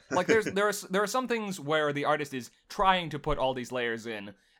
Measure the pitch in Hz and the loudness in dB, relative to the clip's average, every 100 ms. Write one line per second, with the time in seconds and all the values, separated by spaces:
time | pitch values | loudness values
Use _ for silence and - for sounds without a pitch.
0 | - 170 180 226 202 190 208 202 170 185 | -2 0 4 4 4 0 0 0 -2 0
1 | 202 254 247 233 208 185 139 156 151 143 | 0 -2 -2 -2 -4 -6 0 2 2 0
2 | 139 151 143 131 117 _ - - 190 185 | 0 0 0 -6 -10 _ -10 2 4 4
3 | 165 143 156 143 131 127 120 127 120 117 | 0 -4 -2 0 0 -2 -4 -2 0 -2
4 | 110 107 101 98 _ | -4 -8 -10 -16 _